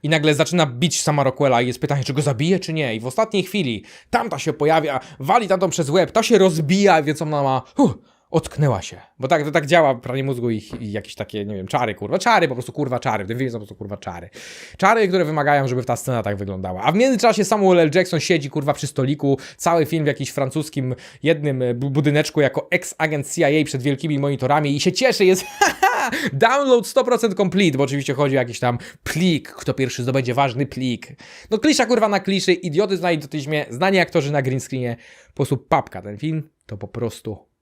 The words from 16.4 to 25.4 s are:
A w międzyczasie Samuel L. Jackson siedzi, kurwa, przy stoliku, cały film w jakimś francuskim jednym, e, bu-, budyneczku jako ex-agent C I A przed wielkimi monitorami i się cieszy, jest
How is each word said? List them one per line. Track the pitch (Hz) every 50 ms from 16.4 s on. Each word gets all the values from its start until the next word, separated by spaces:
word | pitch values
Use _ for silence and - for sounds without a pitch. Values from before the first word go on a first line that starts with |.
| 101 98 95 92 95 92 92 92 104
A | 139
w | 165
międzyczasie | 202 247 269 262 208 - 240 208 175 214
Samuel | 214 226 214 196 190 180 175
L. | 165 156 139
Jackson | 185 180 - - 156
siedzi, | - - 185 160 139 139
kurwa, | - 156 135 147 139
przy | - -
stoliku, | 139 - - 131 131 147 147 - 139 139 135 - - -
cały | _ - 175 170 170 156
film | 143 170 160 151
w |
jakimś | 147 143 - 143 -
francuskim | - - 139 131 - 156 147 - - 143 131 127 127 - - - - - -
jednym, | 151 165 151 147 147 135 131
e, | 127 123 120
bu-, | 120 131 143
budyneczku | 135 147 143 147 147 147 156 - - 151
jako | 143 131 - 156 - -
ex-agent | - 180 180 - - _ 160 156 151 147 139
C | - - - 165 139
I | 147 156
A | 147
przed | - - 135
wielkimi | 123 143 139 135 - 160 151 139
monitorami | 139 143 143 127 127 127 143 151 151 143 139
i | 147
się | - 185
cieszy, | 180 - 254 254 220 - -
jest | 185 185 185